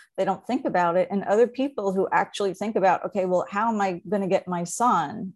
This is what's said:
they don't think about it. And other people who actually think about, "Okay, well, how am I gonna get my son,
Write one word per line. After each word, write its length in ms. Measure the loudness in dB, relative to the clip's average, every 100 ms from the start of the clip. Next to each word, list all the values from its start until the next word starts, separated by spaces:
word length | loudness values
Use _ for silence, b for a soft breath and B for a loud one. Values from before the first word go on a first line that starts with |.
| B -4
they 80 | -2
don't 200 | -2 -2
think 200 | -4 0
about 300 | 2 2 2
it. 120 | 0
And 140 | 0
other 240 | 0 2 2
people 440 | 0 -2 0 0
who 160 | 0 2
actually 420 | 2 0 -2 -4
think 220 | -4 -4 2
about, 280 | 2 2 0
"Okay, 180 | -4 0
well, 220 | 0 0
how 200 | -2 0
am 80 | 0
I 220 | -2 -4 -4
gonna 200 | -2 0
get 200 | 0 0
my 160 | -4 -4
son, 680 | 0 2 2 0 -6 -12